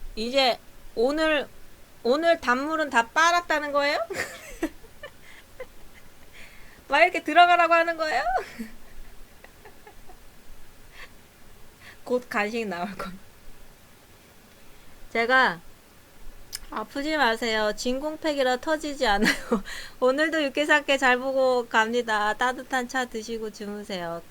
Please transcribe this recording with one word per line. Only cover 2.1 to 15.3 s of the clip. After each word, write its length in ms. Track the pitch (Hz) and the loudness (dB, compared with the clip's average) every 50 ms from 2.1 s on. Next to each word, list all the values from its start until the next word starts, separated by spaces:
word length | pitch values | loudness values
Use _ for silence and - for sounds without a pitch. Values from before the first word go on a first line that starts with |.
| 262 302 330 339 339 - | 2 4 4 4 4 4
단물은 500 | - 254 240 254 277 302 320 311 311 277 | 2 2 2 2 0 0 0 -2 0 2
다 180 | - 233 233 233 | 2 2 2 4
빨았다는 600 | - 311 320 339 349 349 349 - 311 294 302 294 277 | 2 4 4 4 4 2 2 0 0 0 0 0 0
거예요? 260 | 285 285 285 302 - 659 - | 2 2 2 0 -2 -2 -4
<laughs> 600 | 392 - - - - - - - - - 339 285 - - - - - - 605 523 - - - - - - - - - - 508 - - - - - - - - - - - - - - - - - - - - - - - - | -6 -6 -6 -8 -10 -14 -16 -16 -8 -6 -6 -6 -6 -12 -18 -20 -18 -18 -18 -18 -18 -20 -20 -20 -20 -20 -20 -20 -16 -16 -16 -16 -16 -16 -18 -16 -18 -18 -20 -20 -20 -20 -20 -20 -18 -18 -18 -18 -18 -18 -20 -20 -20 -20 -4
막 140 | - 269 294 | 0 4 6
이렇게 200 | 330 359 359 330 - | 6 4 4 0 -2
들어가라고 500 | 302 302 339 349 349 349 339 339 330 339 | 4 8 8 8 10 8 6 6 6 6
하는 240 | 330 330 339 330 | 4 4 2 0
거예요? 260 | 320 320 311 - 247 605 698 784 698 392 - - - | -2 -2 -2 0 0 0 2 0 0 -2 -4 -8 -12
<laughs> 3500 | 220 220 - - - - - - - - - - - - - - - - - - - - - - - - - - - - 339 - - - - - - - - - - - - - - - - - - - - - - - - - - - - - - - - - - - - - - | -12 -12 -12 -14 -16 -14 -12 -12 -12 -12 -14 -14 -16 -16 -20 -20 -20 -20 -20 -20 -20 -20 -20 -20 -20 -20 -20 -18 -18 -18 -18 -18 -20 -20 -20 -18 -16 -16 -14 -14 -14 -16 -16 -20 -20 -20 -18 -18 -18 -18 -18 -20 -20 -20 -20 -20 -20 -20 -20 -20 -20 -20 -20 -20 -20 -20 -20 -16 -4
곧 200 | - 247 247 247 - | -2 -2 -2 -2 -2
간식 360 | - 220 208 208 233 233 226 | -2 -2 -2 -2 -4 -4 -4
나올 300 | 202 175 175 180 208 185 | -4 -4 -6 -6 -6 -6
거. 140 | 185 190 180 180 196 - - - - - - - - - - - - - - - - - - - - - - - - - - - - - - - - - - - - - - | -8 -10 -10 -10 -14 -16 -20 -20 -16 -16 -16 -14 -14 -18 -20 -20 -20 -20 -20 -20 -20 -20 -20 -20 -20 -20 -20 -20 -20 -20 -20 -20 -20 -20 -20 -20 -20 -20 -20 -18 -16 -12 -4
제가 480 | - 233 233 226 | -2 0 2 4